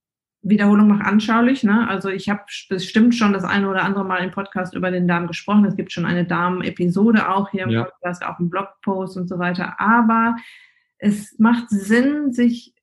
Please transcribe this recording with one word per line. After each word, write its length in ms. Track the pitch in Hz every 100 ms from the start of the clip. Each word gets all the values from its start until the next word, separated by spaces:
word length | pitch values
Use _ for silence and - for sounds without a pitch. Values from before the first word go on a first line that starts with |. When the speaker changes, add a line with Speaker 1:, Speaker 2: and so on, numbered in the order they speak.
| _ _ _ _
Speaker 1:
Wiederholung 440 | - 208 202 208 214
macht 180 | 202 -
anschaulich, 580 | 208 214 226 240 269
ne? 240 | 196 220 233
Also 200 | 190 190
ich 200 | 190 202
hab 180 | 208 - - -
bestimmt 460 | 185 185 226 240 233
schon 180 | 208
das 100 | 196
eine 260 | 175 196 196
oder 140 | 190
andere 220 | 180 196 190
Mal 180 | 185
im 80 | 180
Podcast 440 | 190 196 190 180 -
über 160 | 180
den 160 | 180 180
Darm 200 | 170 170
gesprochen. 380 | 170 - 208 202
Es 100 | -
gibt 160 | -
schon 140 | - 165
eine 200 | 175 175
Darmepisode 1040 | 170 180 180 - - 175 180 220 220 175
auch 200 | 196 196
hier 140 | 190
im 60 | 185
Speaker 2:
Ja. 120 | 113 110
Speaker 1:
Podcast, 380 | - 175 175 -
auch 140 | 170
einen 100 | 175
Blogpost 680 | 185 196 - - 190 185 185
und 100 | 180
so 120 | 175
weiter. 400 | 180 180 - -
Aber 560 | 202 233 226 226 233 240 - - _ _ _ _
es 380 | 208 208 - -
macht 300 | 220 240 -
Sinn, 640 | 202 190 233 269 294 285
sich 420 | 240 240 240 - _